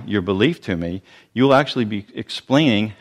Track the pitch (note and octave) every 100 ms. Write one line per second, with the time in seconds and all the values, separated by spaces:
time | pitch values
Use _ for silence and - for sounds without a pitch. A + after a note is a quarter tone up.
0 | A2 G2+ F2+ G2 C3+ E3+ - F2 E2+ F#2
1 | - - _ A2+ C3+ C3+ D3 C3 A2 G#2
2 | - - - - - C3+ D#3 G#2 G#2+ G#2